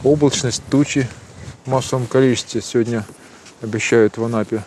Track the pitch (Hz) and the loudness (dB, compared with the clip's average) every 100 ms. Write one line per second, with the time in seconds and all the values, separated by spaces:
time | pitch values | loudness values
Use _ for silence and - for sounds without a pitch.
0 | 123 147 143 - 127 - - 135 143 143 | 4 4 2 2 -4 -6 -2 0 2 -2
1 | 123 - - - - - - 131 123 135 | -4 -8 -20 -18 -18 -16 -4 -4 -2 -4
2 | 117 131 131 117 - 113 - 123 113 113 | 0 4 4 2 -4 -8 -2 -2 0 -4
3 | 107 - - - - - 113 110 - 117 | -6 -18 -20 -20 -20 -14 -8 -6 2 4
4 | 107 - 117 117 104 110 | 4 2 -4 -2 -2 -6